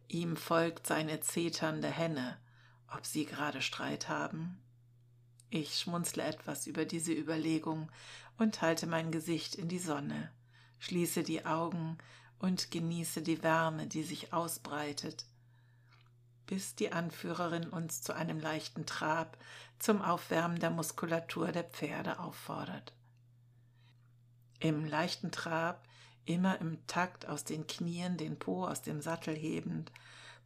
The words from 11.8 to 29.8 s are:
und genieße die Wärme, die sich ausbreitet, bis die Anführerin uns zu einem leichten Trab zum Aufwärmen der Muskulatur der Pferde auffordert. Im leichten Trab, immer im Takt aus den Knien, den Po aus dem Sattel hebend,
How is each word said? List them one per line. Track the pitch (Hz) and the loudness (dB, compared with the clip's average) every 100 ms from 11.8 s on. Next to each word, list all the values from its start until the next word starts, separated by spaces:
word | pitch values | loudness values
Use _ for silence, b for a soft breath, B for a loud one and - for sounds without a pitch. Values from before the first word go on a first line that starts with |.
| 160 165 B B B B | -2 -4 B B B B
und | 185 180 - | 0 2 0
genieße | 175 165 170 165 - | 0 0 0 -2 -2
die | 156 160 | 2 4
Wärme, | 165 165 160 156 151 | 6 6 6 2 -2
die | 156 | -2
sich | 156 151 - | -2 -4 -2
ausbreitet, | 170 170 - - 147 147 143 165 - - b b b b b b b b - - - - | 0 0 -4 -4 -4 -2 -4 -6 -8 -14 b b b b b b b b -20 -20 -18 -4
bis | 190 - | -4 -4
die | - 208 | -2 0
Anführerin | 170 170 - 175 165 175 170 170 | 0 -2 -4 -4 0 0 0 -2
uns | 175 165 - | -4 -4 -4
zu | - | -4
einem | 147 165 160 | -2 -2 -2
leichten | 156 156 - - 151 | 0 -2 -4 -6 -4
Trab | - 156 165 160 - B B B B | 0 2 2 0 -6 B B B B
zum | - 208 | 4 4
Aufwärmen | 175 175 - 165 170 170 | 6 0 2 2 4 2
der | 165 | 2
Muskulatur | 170 - - 170 165 165 - 165 | 2 -2 -2 0 0 0 -2 0
der | 170 | 0
Pferde | 170 - 147 - 165 - | -2 -4 -4 -2 -2 -2
auffordert. | 170 - - - - - - - - - - - - b b b b b - - - - - - | -6 -10 -8 -6 -6 -8 -10 -20 -20 -20 -20 -20 -20 b b b b b -20 -20 -20 -20 -20 0
Im | 160 151 156 | 2 4 2
leichten | 151 185 - 170 | 2 2 0 -4
Trab, | - 170 160 165 180 - B B B | -4 0 2 2 -2 -10 B B B
immer | - 170 190 - | 0 4 4 4
im | 160 160 - | 0 -4 -2
Takt | 175 180 - - | 0 0 0 -6
aus | 147 | -4
den | - 156 151 | -4 -6 -4
Knien, | - 170 175 180 170 | -2 -2 0 0 0
den | 156 151 | -2 -2
Po | - 185 180 | -2 0 0
aus | 147 | -2
dem | - 156 | -4 -4
Sattel | 160 165 - | -2 -2 -2
hebend, | 156 156 165 170 160 | -2 0 -2 -2 -4